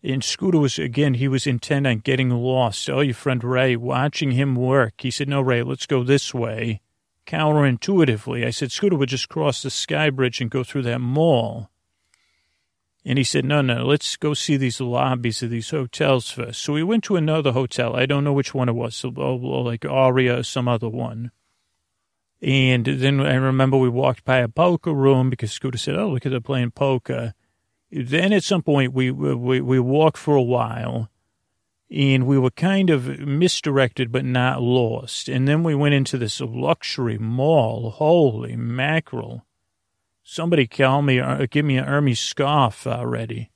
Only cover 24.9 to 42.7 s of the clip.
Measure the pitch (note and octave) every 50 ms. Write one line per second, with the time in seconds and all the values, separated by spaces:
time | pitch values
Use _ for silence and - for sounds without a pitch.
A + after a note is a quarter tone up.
24.9 | D#3 C#3 C3+ C3+ C#3 C3 B2+ B2+ B2+ - - G#2+ - - - - B2 A#2 - -
25.9 | C#3+ F3+ G#3 G#3 D3 B2 - C#3 C3 B2+ A2+ - C#3 C3 B2 A#2+ - - C#3 C#3
26.9 | C3+ B2+ _ - C3 B2 A#2 A#2 - _ _ _ _ _ _ _ _ _ _ _
27.9 | - C#3+ B2+ A#2+ C#3 D#3+ F3 G3 G#3+ G3 - - G3+ F3 D3+ - D3+ C#3+ C3+ B2+
28.9 | C3 C3 C3 B2+ C3+ C3+ D3 C#3+ C3+ B2 A#2+ B2 C3 B2+ C3+ B2 C3 C3 B2 B2
29.9 | C3+ D3+ D#3 D#3+ - - - - D3 C#3 B2 A#2 B2 A#2+ A#2+ A2+ A#2 A#2 A#2 A#2
30.9 | B2 A#2+ A2+ G#2+ _ _ _ _ _ _ _ _ _ _ _ _ _ _ _ _
31.9 | - D3+ C#3 C#3 C3+ C3 B2+ B2 C#3 C3+ B2+ B2+ - - - F3+ G3 G3 F#3+ F3
32.9 | D#3+ C3+ B2 C3+ C#3 - - C#3+ C#3 D3 F3 F3+ - - - D3+ C#3 C3+ C3+ A#2+
33.9 | _ - C3 A#2 A#2 B2+ C3+ C3 B2+ B2+ B2 B2+ C3 C3 B2 A#2+ B2 B2+ A#2+ A2+
34.9 | A#2 B2 C3 B2 - - - - C3+ B2+ C3 C#3 D3 D#3 E3+ E3 D3+ C#3 D3 D3
35.9 | C#3+ C#3 C3 - - C3 A#2+ G#2+ - - - A#2 A2+ B2 C3 C#3+ - - - -
36.9 | - - B2+ A#2 A2 G#2+ A2+ A2 A#2 B2+ C3+ D3+ E3 D3+ A#2+ A2 A#2 A2 A#2 A2+
37.9 | A2 - D3+ D3+ E3+ F3 D#3 C3+ A2 A2 A#2+ A#2 A#2 A#2 A#2 A#2 A#2+ B2+ B2+ D3
38.9 | D#3 D#3+ D#3 - - A#2+ A2+ A2 A#2+ A#2+ - _ _ _ _ _ _ _ _ _
39.9 | _ _ _ _ _ _ _ - - - D#3+ E3+ F3 D#3 C3 A2 - - C#3+ C3
40.9 | C3 C#3+ D3 C#3+ C3 B2 B2+ C3 C3 C#3 C#3 B2 - C#3+ D3 D3 C3+ C3 C3 C#3
41.9 | C#3 D3 D3 C#3 A#2+ - - - - - C#3+ C#3 D3 D3+ C3+ A2+